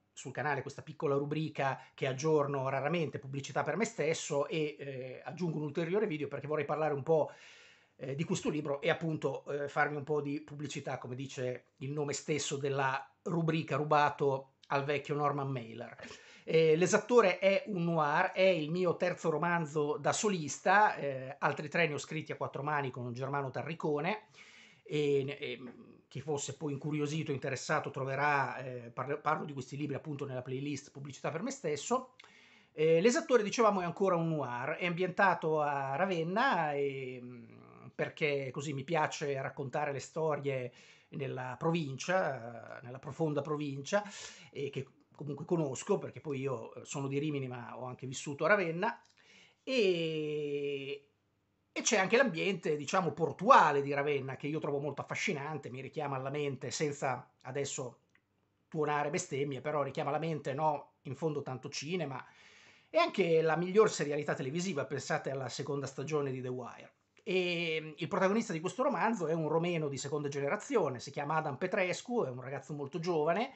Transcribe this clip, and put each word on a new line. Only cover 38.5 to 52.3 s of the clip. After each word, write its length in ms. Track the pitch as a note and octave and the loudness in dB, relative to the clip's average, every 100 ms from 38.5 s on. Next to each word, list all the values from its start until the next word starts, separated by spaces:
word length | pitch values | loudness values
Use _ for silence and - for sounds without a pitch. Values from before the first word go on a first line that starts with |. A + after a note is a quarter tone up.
così 180 | D3 C#3+ | -6 -6
mi 140 | C#3 C#3 | -6 -2
piace 480 | D#3+ D3+ - D3 C3+ | 0 0 0 -4 -2
raccontare 500 | C3+ - C3 D3 D3 | -4 -6 -6 -2 -2
le 80 | C3+ | -4
storie 720 | - E3 D#3 C#3+ C#3 C3 A#2+ - - - _ | -6 -2 0 0 -2 -4 -6 -12 -20 -20 _
nella 480 | D#3 C3 B2+ B2+ B2 | -8 -6 -6 -8 -2
provincia, 1200 | D#3+ E3+ C#3+ C3 - F#3 E3+ C3 A#2 A#2 A2+ A#2 | 0 0 0 -6 0 2 2 -2 -8 -12 -12 -14
eh, 60 | A#2+ | -12
nella 140 | C3 | -12
profonda 420 | D3+ - D#3+ C#3+ | -10 -2 0 0
provincia, 600 | C#3+ D3+ D3+ C#3 C3+ G3+ G3+ - - - E3 | -2 -2 -2 -6 0 0 0 -10 -14 -16 -16
e 200 | - C#3+ | -6 -6
che 180 | C3+ - _ _ - | -6 -8 _ _ -12
comunque 280 | C#3+ C#3+ E3+ | -8 -8 -2
conosco, 520 | F3 D3 B2 - F#3+ | 0 0 -4 -2 -2
perché 240 | C3 A#2+ | -2 -10
poi 200 | D#3 C3+ | -6 -4
io, 340 | C3+ A#2+ A2+ - | -2 -4 -8 -12
eh, 100 | A#2 | -10
sono 220 | C#3+ C#3 | -6 -2
di 100 | C#3 | -2
Rimini 300 | D#3 C#3+ B2+ | -2 -2 -4
ma 300 | B2 A2+ A#2 | -8 -8 -10
ho 80 | B2+ | -10
anche 200 | B2 C3 | -10 -10
vissuto 400 | B2+ - C#3+ D#3+ | -8 -8 0 4
a 40 | |
Ravenna, 520 | G#3 E3+ E3 G#3+ A3+ _ _ _ - - _ | 4 2 0 -2 -4 _ _ _ -20 -20 _
e, 1500 | - C4 G3 F3 E3 D#3 D3+ D3+ D3 C#3+ C#3+ C#3+ C3+ C#3+ _ _ _ _ _ _ _ | -2 4 4 4 2 0 -2 -2 -2 -2 -2 -4 -6 -8 _ _ _ _ _ _ _
e 100 | - | -4
c'è 160 | - G#3+ | 2 4
anche 200 | F#3+ A#3 | 4 6
l'ambiente, 600 | C4+ | 4